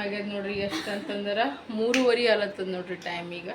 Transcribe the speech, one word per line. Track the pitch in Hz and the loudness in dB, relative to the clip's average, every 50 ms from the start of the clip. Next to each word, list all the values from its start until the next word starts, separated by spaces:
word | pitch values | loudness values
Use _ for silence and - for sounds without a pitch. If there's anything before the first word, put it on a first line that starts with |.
ಆಗ್ಯದ | 208 202 202 208 202 208 | -2 -2 -2 -4 -4 -4
ನೋಡ್ರಿ, | 202 202 196 196 208 196 196 | -4 -4 -4 -2 -2 -2 -2
ಎಷ್ಟು | 202 202 - - 214 202 | -2 -2 -4 -4 -4 -4
ಅಂತಂದ್ರೆ | 208 202 - 208 202 202 202 202 214 233 269 285 - - - 226 | -4 -4 -4 -4 -4 -2 0 0 2 2 0 0 -4 -8 -6 -2
ಮೂರುವರೆ | 214 220 233 247 262 262 247 233 233 240 233 214 | 0 2 4 4 6 6 6 6 6 6 6 6
ಆಲತ್ತದ | 208 208 196 202 - 190 185 185 180 | 4 4 0 -2 -4 -4 -4 -4 -4
ನೋಡ್ರಿ | 180 185 185 175 - 175 | -4 -4 -6 -6 -6 -6
ಟೈಮ್ | 175 175 175 175 175 175 | -6 -6 -6 -6 -8 -8
ಈಗ. | 170 185 240 | -8 -10 -10